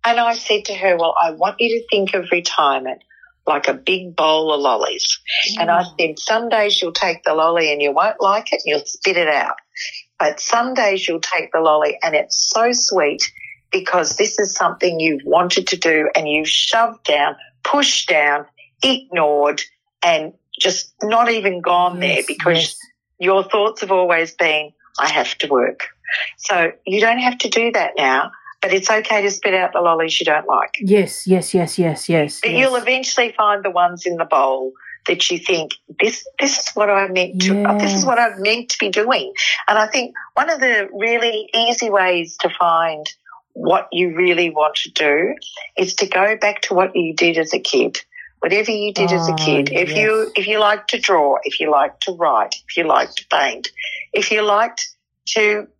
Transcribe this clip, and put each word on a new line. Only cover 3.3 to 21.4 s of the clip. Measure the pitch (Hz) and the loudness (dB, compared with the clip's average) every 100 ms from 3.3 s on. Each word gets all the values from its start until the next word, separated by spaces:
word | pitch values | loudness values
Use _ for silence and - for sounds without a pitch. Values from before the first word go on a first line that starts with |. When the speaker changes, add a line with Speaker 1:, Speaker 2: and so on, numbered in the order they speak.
| _ | _
Speaker 1:
like | - 151 147 | -4 -2 -2
a | |
big | 131 - 185 180 165 | -2 -2 -4 -4 0
bowl | 156 156 156 | 2 2 2
of | 147 | 0
lollies." | 139 110 - - - - - - - - | 0 0 -2 -4 -4 -4 -4 -4 -2 -2
And | 170 | 2
I | 170 | 2
Speaker 2:
Mm. | 175 - | 0 -2
Speaker 1:
said, | 165 156 | -4 -4
"Some | - 220 233 | -2 -2 0
days | 226 208 208 | 0 2 0
you'll | 175 | -2
take | 170 190 170 | -2 -2 -2
the | 175 | -2
lolly | 156 160 170 156 | 2 2 2 0
and | 147 | 0
you | 147 | 2
won't | 139 208 220 | 2 0 2
like | 190 208 220 | 0 0 -2
it | - | -4
and | |
you'll | - 147 | 0 -2
spit | 147 - 190 180 | -4 -4 -2 0
it | 160 | 2
out. | 143 - - _ - - - - - | 0 -2 -6 _ -14 -12 -14 -20 -2
But | 156 147 | -2 -2
some | - 233 247 | 0 0 0
days | 262 214 190 180 | 0 0 0 -2
you'll | 165 | -4
take | - 170 - | -4 -6 -2
the | 165 | 0
lolly | 160 151 151 - | 4 4 2 -2
and | 165 | -2
it's | 151 - - - | -2 -2 -2 0
so | 226 240 | 2 2
sweet | 240 - 190 147 - - - - - _ | 2 0 2 0 -2 -6 -8 -20 -20 _
because | 190 185 180 156 - | -4 0 0 0 -2
this | 214 - | -2 0
is | 196 | -2
something | - 180 - 180 165 | 0 -2 0 -2 2
you've | 160 143 | 0 -2
wanted | 139 170 180 190 185 | 2 2 2 0 -2
to | 170 | -2
do | 165 156 151 | 2 2 2
and | 156 151 | 0 0
you've | 151 156 | -2 0
shoved | - - 226 226 - | 0 2 2 0 -2
down, | - 147 143 - - _ | -2 0 0 -4 -20 _
pushed | - 190 - - - | -2 0 2 0 0
down, | 156 147 147 143 _ - _ | 2 2 0 -4 _ -20 _
ignored, | 262 254 - 175 151 147 147 147 - _ _ _ | 0 0 -2 0 2 4 2 0 -10 _ _ _
and | 175 160 160 _ _ - | 0 2 -2 _ _ -2
just | 196 180 - _ | -2 -2 -8 _
not | 208 226 240 | 0 2 2
even | 226 | 2